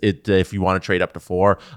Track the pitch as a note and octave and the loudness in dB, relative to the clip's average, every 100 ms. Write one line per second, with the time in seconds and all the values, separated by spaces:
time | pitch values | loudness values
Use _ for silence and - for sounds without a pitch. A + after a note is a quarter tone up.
0 | G#2+ F#2 - F#2+ F2 G2+ F#2 F#2 - F#2 | -2 -2 0 0 0 -2 -2 -2 -2 -2
1 | F2+ - - F2+ G2+ F#2+ - | -2 -6 -8 0 2 0 -4